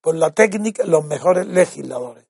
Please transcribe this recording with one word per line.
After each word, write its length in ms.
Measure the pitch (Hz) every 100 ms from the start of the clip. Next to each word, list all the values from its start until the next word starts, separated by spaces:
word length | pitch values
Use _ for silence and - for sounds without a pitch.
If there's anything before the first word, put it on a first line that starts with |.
por 160 | - 160
la 160 | 160
técnica, 520 | - - 214 214 208
los 200 | 202 160
mejores 420 | 151 147 175 180 185
legisladores. 800 | 180 180 - - 127 123 120 _